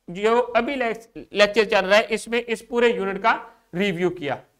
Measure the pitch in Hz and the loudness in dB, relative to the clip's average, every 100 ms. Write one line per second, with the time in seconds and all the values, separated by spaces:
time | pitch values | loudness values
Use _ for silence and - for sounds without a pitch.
0 | - 175 208 240 240 226 240 277 233 214 | -16 -2 2 2 2 0 0 -2 -4 -6
1 | - 151 - 196 202 214 202 208 185 208 | -12 -20 -4 2 4 4 2 2 4 2
2 | 220 214 - 233 240 226 - 240 233 190 | 2 -4 -4 -6 -4 -8 -4 0 2 2
3 | 190 196 226 294 - - _ 170 202 170 | -4 -2 0 0 -4 -20 _ -4 -2 0
4 | 180 180 143 120 - _ | -2 -2 -6 -6 -10 _